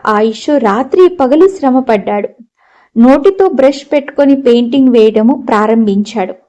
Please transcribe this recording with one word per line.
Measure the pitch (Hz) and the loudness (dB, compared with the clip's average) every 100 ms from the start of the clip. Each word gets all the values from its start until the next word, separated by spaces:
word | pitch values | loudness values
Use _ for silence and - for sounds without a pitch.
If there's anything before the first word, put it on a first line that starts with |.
| - | -2
ఆయుష్ | 214 220 214 - 294 | 0 -2 -4 -2 -2
రాత్రి | 226 202 262 359 359 | 0 -2 0 2 2
పగలు | - 262 302 381 | 2 0 2 2
శ్రమపడ్డాడు. | - 277 254 262 214 190 208 202 - - _ _ _ _ - | 2 -2 0 0 -2 -2 -6 -8 -12 -20 _ _ _ _ 0
నోటితో | 240 285 392 381 381 | 2 4 2 0 -4
బ్రష్ | 269 269 269 - | 0 0 -2 -4
పెట్టుకొని | 294 285 - 285 269 | -4 -4 -2 0 2
పెయింటింగ్ | 269 240 240 277 262 | 2 0 0 0 2
వేయడము | 247 220 220 226 294 - | 4 2 2 0 -2 -2
ప్రారంభించాడు. | 220 214 226 214 196 202 226 185 - | -2 0 0 0 -2 -4 -6 -8 -10